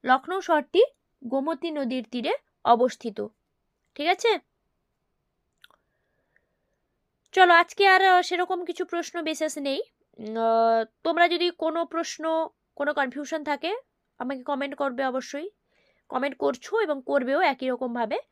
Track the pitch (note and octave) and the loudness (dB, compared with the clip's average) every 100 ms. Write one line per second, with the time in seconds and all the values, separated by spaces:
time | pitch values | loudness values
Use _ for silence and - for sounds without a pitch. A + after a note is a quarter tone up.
0 | C4 C4 C4+ F#4+ - D#4 C#4+ F4+ C#5 _ | 2 0 0 -6 2 2 2 2 2 _
1 | _ _ A#3+ C4+ C#4 E4 E4+ D4 C4 B3+ | _ _ -4 -4 -2 -4 -4 -4 -4 -4
2 | A3 B3 C4 B4+ _ _ - A#3 B3+ - | -6 -6 -4 -4 _ _ 2 4 4 0
3 | A#3 G3+ G#3 _ _ _ _ _ _ - | -10 -8 -12 _ _ _ _ _ _ -4
4 | D4+ F#4 A#4 F#4 _ _ _ _ _ _ | 0 2 2 0 _ _ _ _ _ _
5 | _ _ _ _ _ _ _ _ _ _ | _ _ _ _ _ _ _ _ _ _
6 | _ _ _ _ _ _ _ _ _ _ | _ _ _ _ _ _ _ _ _ _
7 | _ _ _ - F4+ E4+ E4+ - G4 F#4+ | _ _ _ 4 8 8 4 2 4 6
8 | F#4+ F4+ F4 F4 F4+ F#4 F4+ F4+ F4+ E4+ | 6 4 2 -2 -2 -4 -6 -8 -6 -6
9 | E4 F4 D#4+ D#4 D#4 D#4 C#4 C#4 - _ | -6 -6 -6 -4 -6 -4 -6 -4 -6 _
10 | _ - G#3+ A3+ A3+ A3+ A3+ A3+ A3+ _ | _ -16 -10 -2 0 2 4 2 -2 _
11 | D#4+ E4 F4 E4+ F4 E4 D#4+ D#4+ E4+ E4 | -2 2 2 2 -2 -2 -4 -2 -4 -4
12 | E4 - D#4+ D#4+ D#4+ _ _ - C#4+ D4 | -6 -6 -4 -2 -4 _ _ -6 -4 -2
13 | C4 C4+ C#4+ D#4+ D4+ C#4+ E4 A4+ _ _ | -4 -4 -8 -8 -4 -4 -4 -8 _ _
14 | _ _ B3 C4+ B3 C#4 C#4 C#4 C#4 B3 | _ _ -8 -8 -6 -6 -6 -4 -6 -2
15 | C4+ B3+ B3+ C#4+ F4+ _ _ _ _ _ | -4 -4 -8 -10 -12 _ _ _ _ _
16 | _ B3+ C#4 C4 C#4 B3 - A4 G4 C#4 | _ -4 -4 -2 -2 -2 -4 -2 0 -2
17 | B3+ C#4 B3+ C#4+ F4 C4 C4 B3 B3+ A#3+ | -2 -2 0 2 2 0 -4 -4 -6 -4
18 | A3+ E4 - | -4 -4 -8